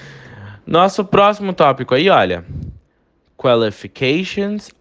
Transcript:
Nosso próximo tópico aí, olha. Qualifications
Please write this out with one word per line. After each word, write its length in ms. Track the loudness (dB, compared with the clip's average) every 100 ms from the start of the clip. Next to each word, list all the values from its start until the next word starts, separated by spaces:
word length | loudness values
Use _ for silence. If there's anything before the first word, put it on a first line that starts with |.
| -20 -20 -20 -20 -20 -20 -2
Nosso 380 | 2 2 0
próximo 480 | 0 2 2 2 -6
tópico 420 | 0 2 2 0
aí, 140 | 0 4
olha. 340 | 2 2 -2 -8 -14 -14 -18 _ _ _ _ _ -6
Qualifications 1300 | 0 2 0 -4 -16 -6 -2 -2 -4 -6 -6 -8 -12 _